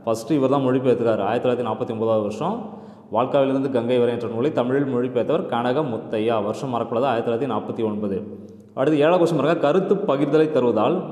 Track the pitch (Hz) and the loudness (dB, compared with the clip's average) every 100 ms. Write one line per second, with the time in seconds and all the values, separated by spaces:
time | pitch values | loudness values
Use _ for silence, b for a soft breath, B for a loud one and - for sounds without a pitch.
0 | - 113 - 156 131 143 135 127 131 117 | -2 -4 0 0 2 2 2 2 2 2
1 | 117 107 98 120 123 120 120 110 117 113 | 2 0 0 0 0 0 -2 -4 -4 -2
2 | 113 110 104 - 160 233 - B B B | 0 2 0 -4 -6 -6 -8 B B B
3 | B 104 127 143 135 135 131 131 117 123 | B -2 2 2 2 0 0 0 2 2
4 | 120 120 110 110 131 151 123 131 139 120 | 2 0 -4 -2 -2 0 0 0 0 0
5 | 127 127 110 151 147 120 120 131 156 107 | -2 -2 0 -2 0 -2 0 0 -2 -4
6 | - 113 110 113 101 107 139 120 113 117 | -6 -2 0 0 -2 -4 -4 -4 -2 0
7 | 135 117 117 113 135 107 - 107 110 104 | 0 0 0 -2 -2 -4 -4 -4 -2 -2
8 | 104 95 - - - - - - 135 156 | -4 -4 -6 -14 -18 -20 -16 -2 0 4
9 | 147 180 170 160 135 170 143 170 - 196 | 4 4 4 2 2 2 2 2 2 0
10 | - 139 147 156 156 151 120 107 110 185 | 2 0 2 4 4 4 2 2 2 0
11 | 170 | -4